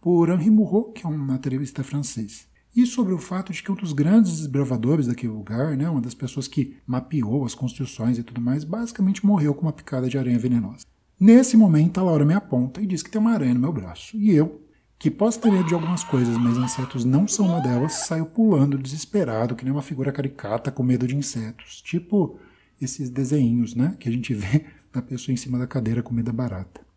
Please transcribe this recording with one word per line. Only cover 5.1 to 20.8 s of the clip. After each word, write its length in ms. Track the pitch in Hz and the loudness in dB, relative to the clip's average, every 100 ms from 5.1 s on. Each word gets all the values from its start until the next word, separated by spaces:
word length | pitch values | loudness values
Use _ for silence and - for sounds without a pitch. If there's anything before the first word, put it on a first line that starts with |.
| 120 120 | -2 -6
lugar, 440 | 107 98 113 147 139 | -8 -6 -4 -2 -2
né, 120 | 156 | -2
uma 120 | 151 | -2
das 140 | 120 | -4
pessoas 320 | 120 127 - 131 | -6 -8 -6 -6
que 300 | - 135 - - | -4 -4 -6 -6
mapeou 580 | 127 123 156 107 131 | -6 -2 -4 -2 -2
as 100 | 123 | -2
construções 640 | - 131 - 135 - 113 120 | -4 -6 -6 -8 -4 -2 -2
e 40 | |
tudo 180 | 117 117 | -4 -6
mais, 220 | 120 139 | -2 -2
basicamente 640 | 151 214 233 - 190 196 202 | -4 -6 -6 -2 0 2 2
morreu 260 | 202 151 | 4 2
com 100 | 143 | 0
uma 100 | 160 | -2
picada 360 | - - 131 127 | -4 -6 -4 -2
de 80 | 131 | -2
aranha 220 | 123 120 | 0 0
venenosa. 460 | 123 120 98 - - _ _ _ | 2 0 0 -8 -20 _ _ _
Nesse 380 | 196 233 254 226 | 8 8 8 6
momento, 420 | 214 156 165 175 | 8 6 4 2
a 40 | |
Laura 220 | 185 160 | 2 4
me 100 | 147 | 4
aponta 460 | 190 - 127 123 151 | 2 0 -2 -2 -4
e 60 | 202 | -4
diz 160 | 175 | -4
que 80 | - | -4
tem 100 | 220 | 0
uma 120 | 220 | 2
aranha 220 | 226 135 | 2 2
no 60 | 123 | 2
meu 120 | 135 | 0
braço. 440 | 147 92 82 - 220 | -2 -8 -14 -12 0
E 140 | 208 | 4
eu, 300 | 165 160 - - _ _ _ | 4 4 -2 -20 _ _ _
que 120 | 156 | -4
posso 300 | - 214 226 | 0 -2 2
ter 120 | 226 | 2
medo 160 | 196 165 | 2 2
de 60 | |
algumas 280 | 170 160 175 | -2 -2 -4
coisas, 340 | - 135 120 117 | -2 0 2 2
mas 200 | 120 120 | 2 2
insetos 480 | 123 - 127 131 | -2 -2 -6 -4
não 240 | 120 135 208 | 0 2 2
são 180 | - 196 | 2 0
uma 140 | 170 | 2
delas, 320 | 131 123 151 | 0 0 -2
saio 340 | - - 160 160 | -2 -2 -2 -4
pulando, 500 | - 220 165 139 139 | 0 2 4 2 0
desesperado, 760 | 131 151 - 208 151 110 120 | -4 -8 -4 -2 -2 -2 -2
que 100 | 117 | -4
nem 80 | 131 | -4
uma 100 | 143 | -4
figura 280 | 139 131 139 | -6 -6 -4
caricata 640 | 139 135 - 101 113 - | -4 -6 -6 -6 -4 -4
com 100 | 131 | -2